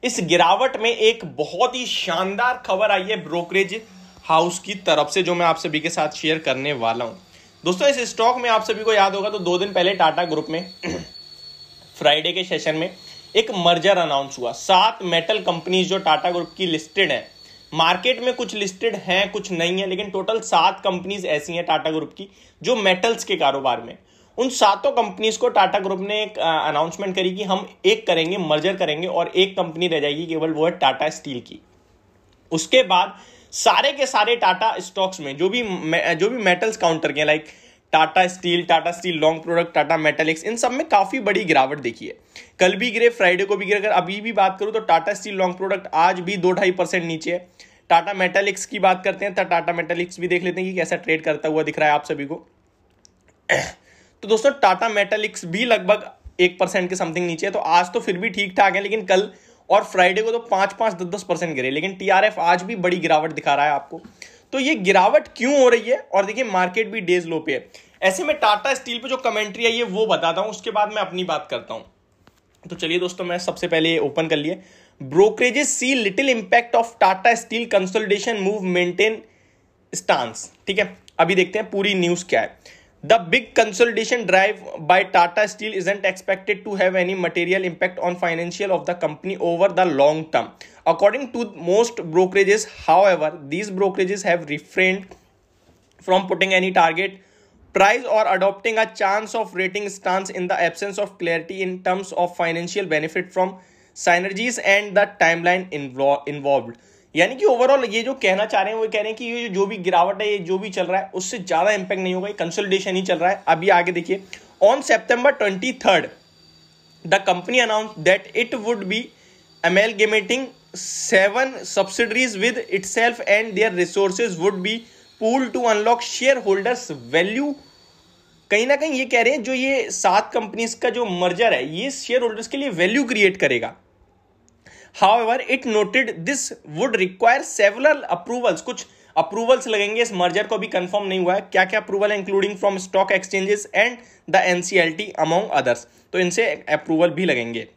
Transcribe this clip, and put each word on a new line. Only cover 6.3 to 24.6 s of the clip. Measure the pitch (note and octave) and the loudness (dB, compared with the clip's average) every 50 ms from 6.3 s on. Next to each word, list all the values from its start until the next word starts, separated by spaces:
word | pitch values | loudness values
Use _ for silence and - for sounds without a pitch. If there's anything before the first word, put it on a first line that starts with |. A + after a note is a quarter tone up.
| D#3 D#3+ | -2 0
करने | D#3 D3 C3 C3 C3+ D3 D3 | 0 -2 -2 -2 -2 -4 -4
वाला | B2+ A2+ A2+ A2+ A#2 A#2+ | -2 -2 -2 -2 -2 -4
हूं। | A2+ G2+ - - _ _ - - - _ _ - | -6 -8 -12 -20 _ _ -20 -20 -20 _ _ -4
दोस्तों, | D#3+ F#3 F#3 - C#4+ | -4 -2 2 4 2
इस | C#4 A#3+ A#3+ A#3 | 2 2 -2 -6
स्टॉक | - - A3+ A#3+ B3 B3+ | -2 2 2 2 2 2
में | A#3+ A#3+ | 0 2
आप | A3+ A3 A3 | 2 2 2
सभी | A3 A3+ G#3 A3 | 0 -4 -2 0
को | A3 A3 | 2 4
याद | G#3 G3 G3 F#3+ | 4 4 4 2
होगा | G3+ G3 G#3+ | -2 -4 -4
तो | G3+ G#3 | -4 -4
दो | F#3 F3 F3 F3+ | -2 -2 0 0
दिन | F#3+ G3+ F#3+ | -2 -2 0
पहले | F#3 F3 F#3 G3 | 0 0 0 2
टाटा | F3+ F3 D#3+ D#3 D#3+ F3+ | 4 2 2 2 2 -2
ग्रुप | E3+ D#3 D3+ D#3 - | -2 -2 -4 -4 -4
में | D#3 E3 F#3 F#3 - - - | -6 -8 -8 -10 -16 -12 -10
<clears throat> | E3+ E3 F3+ E3 - - - - - - - - - - - - - - - - - - - | -8 -8 -8 -10 -14 -18 -20 -20 -20 -20 -20 -20 -20 -20 -20 -20 -20 -20 -20 -20 -20 -14 0
फ्राइडे | E3 D3+ D3 D#3 D#3 F3+ F3+ | 2 2 2 2 0 -2 -4
के | F#3 F3+ | -4 -4
सेशन | F#3 F#3 D3+ - D#3+ D#3 | -4 -4 -4 -2 -2 -2
में | D#3+ D#3+ F#3+ F#3 - - - - - - - - | -2 -4 -6 -8 -12 -20 -20 -20 -20 -20 -2 -2
एक | F#3+ A3+ A3 | 0 0 0
मर्जर | G#3+ F#3 E3+ E3+ F3 E3+ D#3 F#3+ G3 F3+ | -2 0 2 2 2 4 4 2 4 4
अनाउंस | E3+ D#3 C#3+ C#3 C#3 C3 - - | 2 0 0 -2 -2 -4 -8 -6
हुआ। | B2 A#2 A2 | -6 -6 -6
सात | - - - F#3+ F#3 G3+ A3 A3+ - G3+ | -8 0 4 4 6 6 4 0 -2 -4
मेटल | F3+ E3+ E3 D#3+ - G#3+ G#3 | -2 -2 -2 0 0 -2 -2
कंपनीज | F#3 F#3 F3 E3+ D#3 F3+ F#3 F#3 F3+ D#3+ | 0 -2 -4 -4 -2 -2 0 0 0 0
जो | F#3 F#3+ | -2 -2
टाटा | - E3 D#3 D3+ - F3+ | 2 2 2 2 2 -2
ग्रुप | F3+ F3 E3+ - - | -2 -2 -4 -6 -6
की | - F#3+ | -6 -4
लिस्टेड | F3 D#3+ D#3 D#3 - - F#3+ F#3+ D#3 C#3 | -2 -2 -4 -6 -6 -2 -2 0 0 0
हैं, | A2+ - - - - - - - - _ _ - | -4 -6 -10 -20 -20 -20 -20 -20 -20 _ _ -2
मार्केट | D#3 E3 E3 F3+ F3+ F3+ B3 B3+ A3+ | 0 2 2 2 0 0 -2 -2 0
में | A#3+ B3+ A#3+ | -2 -4 -2
कुछ | B3 B3 G3 A3 | -2 -6 -8 -6
लिस्टेड | G#3+ G3+ F#3+ F#3+ - - A#3 G3+ | -6 -6 -6 -6 -4 -4 -4 -4
हैं, | G3 F#3 F#3 F3+ F#3+ G3+ F#3+ | -4 -4 -2 0 0 0 -2
कुछ | F#3+ G#3 F#3+ - F#3+ | -4 -8 -8 -6 -4
नहीं | E3 E3 F3 F#3 F#3+ | -2 -2 -2 -2 -2
है, | G3 | -4
लेकिन | F#3 F#3 F#3 G#3+ G3+ | -4 -4 -6 -8 -6
टोटल | F3+ F#3+ F#3 F#3+ A3 A3+ | -6 -6 -4 -2 -4 -4
सात | A3 - - E3+ D#3+ F#3+ F#3+ - - | -4 0 2 4 4 4 0 0 -4
कंपनीज | G3+ F#3 F3+ F3+ F#3 G3+ G3+ F3+ | -4 -2 -2 -6 -8 -8 -6 -4
ऐसी | D#3+ D#3 D3+ D3+ - E3+ | -2 -2 -2 -2 -6 -6
हैं | E3+ E3 | -6 -2
टाटा | - D#3+ D#3 D#3 D#3+ | 0 -2 0 0 -2
ग्रुप | D#3 D#3 D3+ - - - | -4 -4 -6 -8 -12 -18
की | G3 G3 _ _ _ _ _ _ - | -20 -20 _ _ _ _ _ _ -2
जो | F3 B3+ | -2 -2
मेटल्स | A3+ G3+ F#3+ F3+ F3+ F#3+ A#3 A#3 A#3 - | 0 2 0 2 2 2 0 -2 -2 -4
के | - G3+ | -6 -2
कारोबार | D#3+ D#3 C3+ C3+ F#3 C3+ C3+ A#2+ A2 | 2 2 2 2 2 0 -2 -2 -2
में। | A2+ A#2 - - _ _ _ _ _ _ _ - | -6 -12 -18 -20 _ _ _ _ _ _ _ -4
उन | A#3+ C4 | -2 -2
सातों | B3 - | 0 2